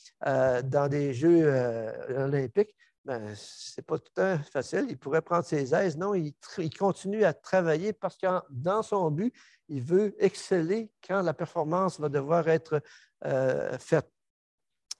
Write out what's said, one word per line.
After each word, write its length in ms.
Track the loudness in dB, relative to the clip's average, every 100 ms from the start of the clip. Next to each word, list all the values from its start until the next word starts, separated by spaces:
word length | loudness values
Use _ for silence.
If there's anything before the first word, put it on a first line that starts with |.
| -20 _ -2
euh, 360 | 2 4 2
dans 260 | 0 0 2
des 240 | 0 -2
jeux, 300 | 2 6 6
euh, 800 | 6 4 0 -2 -6 -8 -6 -4 0
olympiques, 460 | 0 0 0 0 _ _ _
ben, 300 | -8 -8 -8 -12
c'est 480 | -16 -18 -16 -16
pas 140 | -8 -8
tout 140 | -6 -2
le 200 | 0 0
temps 40 |
facile. 420 | -2 -6 -4 -4 -4
Il 80 | -6
pourrait 260 | -2 -2
prendre 220 | 0 0
ses 300 | 0 -2 0
aises. 240 | 2 2 -2
Non, 160 | -2
il 200 | -2 -4
tr-, 260 | -8 -12 -8
il 100 | -6
continue 540 | -2 -2 -2 -4 2
à 100 | 2
travailler 580 | 2 0 0 2 0 0
parce 240 | -4 -8 -4
que 100 | -2 -2 -4
dans 340 | -6 -2 -2
son 280 | 0 0 0
but, 240 | 0 -2 -6 -14 _ -10
il 140 | -8
veut 320 | 0 2 2 2
exceller 640 | 0 0 0 0 2 -2 -4 _ -4
quand 140 | -2
la 140 | -2
performance 640 | -2 -6 -4 -2 0 0 -2
va 100 | -4
devoir 400 | -2 0 0 2
être, 320 | 2 0 -4 -4 -14 _ _
euh, 520 | -4 0 2 0 -2 -6
faite. 300 | 0 0 0 _ _ _ _ _ _ _ _ -10